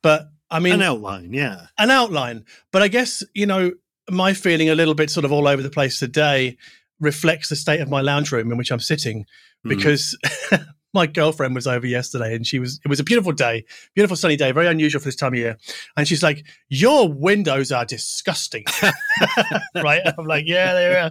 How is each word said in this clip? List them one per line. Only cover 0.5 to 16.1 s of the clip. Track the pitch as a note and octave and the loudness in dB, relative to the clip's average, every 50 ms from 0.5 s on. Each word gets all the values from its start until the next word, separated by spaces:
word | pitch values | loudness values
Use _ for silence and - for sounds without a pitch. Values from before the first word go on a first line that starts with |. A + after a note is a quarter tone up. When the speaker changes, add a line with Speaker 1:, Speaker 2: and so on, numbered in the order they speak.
Speaker 1:
I | E3+ D#3+ | -2 0
mean | F3 F3+ F3+ | 2 2 4
Speaker 2:
An | - G3 | 4 2
outline, | F3+ C3+ A2 G#2 G2 G2 F#2+ F2 F2 G#2+ | 2 0 -2 -4 -8 -10 -10 -10 -8 -4
yeah. | C3+ C#3+ B2+ G2 F2+ - - _ | -4 -4 -4 -4 -8 -16 -14 _
Speaker 1:
An | - G#3 A#3 | 0 2 4
outline. | C4+ C4+ A#3+ A3 F3+ D3 C3 A#2+ A#2 A2+ G#2 _ - - _ _ - | 4 4 4 2 0 -4 -4 -4 -6 -10 -14 _ -20 -20 _ _ 2
But | F#3+ | 2
I | G3+ G3+ | 4 4
guess, | F#3+ A#3+ B3+ B3 - - G#3 - _ | 2 0 0 0 -4 -8 -10 -10 _
you | G3+ G#3 | -2 0
know, | G3+ F#3+ F#3+ F#3 F3+ F3+ - _ _ _ _ _ - | 0 2 2 2 0 -2 -4 _ _ _ _ _ -4
my | F#3 F#3 F#3 F#3+ G3 | -2 2 2 2 2
feeling | F#3+ - F#3+ E3+ D#3+ D#3+ D#3 | 2 2 2 2 4 4 2
a | D#3+ | 4
little | D#3 E3 D#3 D#3 | 4 4 2 4
bit | D3+ D#3 D3 | 2 0 0
sort | - F3+ C#3+ | 0 -2 0
of | C#3 C#3+ | 0 2
all | D3 D3 | 2 4
over | C#3+ C#3+ C3+ | 4 2 2
the | C3+ C#3 | 0 -4
place | - D3+ C#3+ B2+ - - | -2 -2 -2 -2 -2 -4
today | C#3 B2+ D3 D3+ D3+ D3 C#3+ C3+ B2+ B2+ B2 _ - - - _ _ _ _ _ | -6 -2 0 2 2 2 2 2 0 -2 -4 _ -20 -20 -20 _ _ _ _ _
reflects | D3+ D3 D3 D3+ - E3 E3 D#3 - - | -2 -2 -2 0 0 0 0 0 -4 -6
the | D3+ | -6
state | C#3+ - - D3+ D#3+ D3+ | -4 0 0 0 0 0
of | C3+ | -2
my | C#3+ C#3 | -2 0
lounge | C3+ C#3 C#3+ C#3+ D3 D3 C#3+ | 0 0 0 0 0 0 -2
room | A#2+ A2 A#2 | -2 -2 -2
in | A#2+ | -4
which | A#2+ B2 - C3 | -4 -2 -4 -4
I'm | A#2 | -4
sitting | - - D#3 D3+ - - A2 A2 G2+ _ _ _ _ _ _ _ _ | -2 -4 -4 -2 -2 -6 -6 -8 -10 _ _ _ _ _ _ _ _
Speaker 2:
Mm. | A2+ | -4
Speaker 1:
because | G#2 G2 G2 D3 D3 C#3 C#3+ - - - - - - - - - G#3 | -4 0 2 2 2 2 -2 -6 -8 -6 -6 -6 -6 -6 -2 0 0
<laughs> | E3 - - - _ _ _ - | 0 0 -6 -20 _ _ _ 0
my | G3 F3 D3+ | 0 0 0
girlfriend | D3+ E3+ D3+ D#3 D#3 D3+ D3 C3 B2+ | 0 0 0 0 0 0 -4 -4 -4
was | B2+ A#2+ | -4 -2
over | C3 B2 B2 A#2+ B2+ | -2 -2 -2 -2 -2
yesterday | B2 B2 B2+ - - B2+ A#2 A2+ A2+ | -2 -4 -4 -4 -6 -6 -6 -4 -4
and | A#2 A2+ | -6 -6
she | - - C3 | -4 -4 -4
was, | B2 B2 C3+ - _ | -4 -4 -8 -8 _
it | C#3+ | -2
was | C#3+ C3+ | -2 -2
a | D3 | 0
beautiful | - A#3 A#3+ G3 F3+ D3+ | 2 2 2 2 0 0
day, | D3 C#3 A#2+ A2+ A2+ G#2+ _ - - - _ _ | 0 0 0 0 -4 -8 _ -20 -20 -20 _ _
beautiful | F#3+ G#3 G3 F#3 | 0 2 2 2
sunny | D#3 - F3 D3+ | 0 0 0 2
day, | D3 D3 C3 B2+ | 2 2 0 2
very | D3+ E3+ F3 | 2 2 2
unusual | E3 D#3+ D#3 D3+ D3 C#3+ | 2 2 2 0 0 -2
for | C3+ C#3 | -4 -6
this | C3 | -6
time | - D3 C3 B2+ | -2 -2 -2 -2
of | B2 | -2
year. | A#2 A#2 A2+ - _ - - - - - _ | -2 -4 -6 -8 _ -16 -14 -14 -16 -8 _
And | - D3 | -2 0
she's | D3 | 0